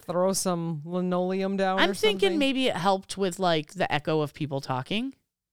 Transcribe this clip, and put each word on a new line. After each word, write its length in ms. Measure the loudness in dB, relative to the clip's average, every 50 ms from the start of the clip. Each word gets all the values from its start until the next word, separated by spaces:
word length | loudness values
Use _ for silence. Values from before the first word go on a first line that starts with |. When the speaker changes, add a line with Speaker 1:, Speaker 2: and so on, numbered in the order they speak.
| -6
Speaker 1:
throw 260 | -4 -2 0 2 2 0
some 500 | 0 0 0 -2 0 -2 -4 -4 -6 -6
linoleum 720 | -4 -2 -2 0 0 0 0 0 0 -2 -2 -2 -2 0
down 240 | 0 0 0 2 2
Speaker 2:
I'm 100 | 2 2
Speaker 1:
or 40 | 2
Speaker 2:
thinking 320 | 2 0 0 2 2 2 2
Speaker 1:
something. 100 | 2 2
Speaker 2:
maybe 300 | 2 2 2 2 2 0
it 80 | 0
helped 420 | 2 2 2 2 2 -2 -6 -4 -2
with, 200 | -2 -2 0 0
like, 360 | 2 2 2 2 0 -4 -4
the 160 | -2 -2 0 0
echo 280 | 0 0 0 0 0
of 120 | 0 -2 -2
people 260 | -6 -4 -4 -4 -4
talking. 540 | -4 -2 -4 -4 -2 -2 -4 -4 -4 -4 -8 -12 _ _ _ _ _ _